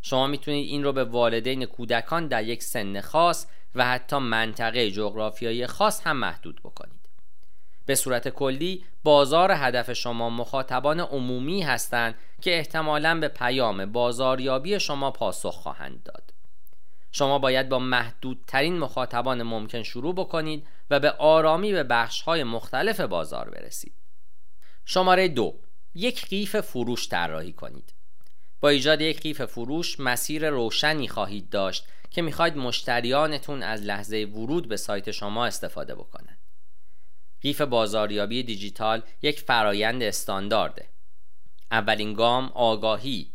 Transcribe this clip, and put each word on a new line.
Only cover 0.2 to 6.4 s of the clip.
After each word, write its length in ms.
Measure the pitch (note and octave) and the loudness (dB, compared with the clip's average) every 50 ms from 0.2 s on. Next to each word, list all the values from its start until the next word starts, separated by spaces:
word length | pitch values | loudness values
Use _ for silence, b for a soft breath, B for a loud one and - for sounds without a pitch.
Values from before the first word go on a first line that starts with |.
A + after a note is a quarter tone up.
| C3 C3+ | 2 2
می‌تونید 420 | C#3+ C#3 - - D3 C#3+ C#3+ - | 0 -2 -2 -2 -2 -2 -2 -2
این 140 | - C#3+ C#3+ | -2 0 0
رو 100 | C#3+ C3+ | 0 0
به 100 | C3+ B2+ | 0 0
والدین 600 | A#2 A2+ A#2+ A#2+ A#2 A2+ A#2 A2+ B2 C3+ C3 B2+ | 0 2 2 4 4 4 2 0 0 -2 -2 -2
کودکان 600 | - - - B2 A2 A#2+ A#2 A2+ - D#3 E3 E3+ D3+ | -4 -4 -4 -2 0 0 0 0 0 -2 -2 0 0
در 160 | C3 A#2 A2 | 0 0 0
یک 200 | A2 A#2+ A#2 - | 0 -2 -2 -2
سن 380 | - - A#2+ G#2 G2 G2 G2 | -4 -2 -2 -2 -2 -2 -4
خاص 460 | G2 - - D3+ E3+ F3 E3+ E3+ - b b b b b - | -4 0 2 4 4 4 4 0 -2 b b b b b 0
و 100 | B2 B2 | 2 2
حتی 320 | B2 B2+ B2+ - - D3 C#3+ | 2 2 0 0 0 0 0
منطقه 720 | C3+ A#2+ A2+ A2+ A2+ A2 G#2+ - A#2+ A2+ A2 B2 A#2+ G#2+ | 2 2 2 2 2 0 0 -2 -2 0 2 2 2 2
جغرافیایی 760 | F#2+ G2+ G#2+ G#2 G2+ A2 G#2+ G#2+ - - A#2+ A#2 A2+ A#2+ A#2+ B2 | 2 0 -2 -2 0 -2 -2 -2 -2 -2 -2 -2 -2 -2 -2 -2
خاص 340 | - - G3 G#3+ G3+ - - E3+ | 0 2 2 2 2 2 0 0
هم 100 | D#3 C3+ | 0 0
محدود 420 | A2+ F#2 E2 - | 0 -2 -2 -4